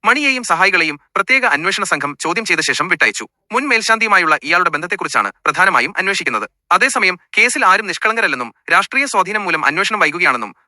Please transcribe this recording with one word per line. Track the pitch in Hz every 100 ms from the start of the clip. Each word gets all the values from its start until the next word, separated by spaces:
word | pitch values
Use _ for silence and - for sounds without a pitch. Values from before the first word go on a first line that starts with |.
മണിയെയും | 208 254 285 262
സഹായികളെയും | 240 165 190 185 160 147 _ -
പ്രത്യേക | 202 262
അന്വേഷണ | 247 143 170 202
സംഘം | 196 160 147 139
ചോദ്യം | - 220
ചെയ്ത | 220 -
ശേഷം | - 131 170
വിട്ടയച്ചു. | 170 117 101 110 _ _
മുൻ | 226 285
മേൽശാന്തിയുമായുള്ള | 233 214 226 214 196 160 151
ഇയാളുടെ | 139 175 175
ബന്ധത്തെക്കുറിച്ചാണ് | 147 175 202 156 - 101 -
പ്രധാനമായും | - 151 190 147 131 -
അന്വേഷിക്കുന്നത്. | 190 196 156 110 104 _ _
അതേസമയം | 180 254 254 196 180 _ -
കേസിൽ | 226 285
ആരും | 208 196 208
നിഷ്കളങ്കരല്ലെന്നും | 165 220 226 202 135 120 _ -
രാഷ്ട്രീയ | 170 202 262 277
സ്വാധീനം | 208 180 214
മൂലം | 190 156
അന്വേഷണം | 147 160 196 214
വൈകുകയാണെന്നും | 160 160 151 123 110 -